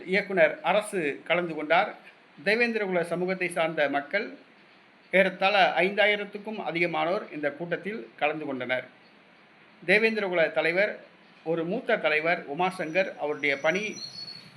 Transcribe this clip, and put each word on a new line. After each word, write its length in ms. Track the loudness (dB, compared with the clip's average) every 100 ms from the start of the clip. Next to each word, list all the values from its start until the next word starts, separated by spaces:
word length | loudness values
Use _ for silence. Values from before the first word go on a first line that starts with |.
| -2
இயக்குனர் 480 | -2 0 4 4 4
அரசு 380 | 0 0 0 -4 -4 -4
கலந்து 300 | -2 0 0
கொண்டார். 360 | -4 2 2 2 -4 -20 -20 _ -6
தேவேந்திரகுல 560 | 0 2 2 0 0 0
சமூகத்தை 460 | 0 -2 -2 -2 -2
சார்ந்த 340 | 0 0 2 0
மக்கள் 380 | 0 -2 -4 -4 -12 -20 -20 -20 -20 _ _ 0
ஏறத்தாழ 440 | 2 4 2 2 6 6 4
ஐந்தாயிரத்துக்கும் 840 | 2 4 2 2 -2 -10 -10 -8 -4
அதிகமானோர் 560 | 0 0 0 0 -2 -4
இந்த 140 | -4 -4 -4
கூட்டத்தில் 420 | -6 -6 -6 -10 -12 -2
கலந்து 280 | -2 -2 -6
கொண்டனர். 400 | -6 -2 -4 -4 -18 -20 -20 -20 -20 _ _ -20 -8 2
தேவேந்திரகுல 560 | 4 4 0 0 2 2
தலைவர், 400 | 2 0 2 0 -2 -16 -20 -20 -12
ஒரு 180 | -4 -2
மூத்த 340 | -2 -4 -2 0
தலைவர் 360 | 2 2 0 -2 -4
உமாசங்கர், 580 | -2 -2 -2 -4 -2 -2 -2
அவருடைய 320 | -4 -2 0 0 0
பணி 180 | 0 -4 -10 -14 -16 -16 -18 -20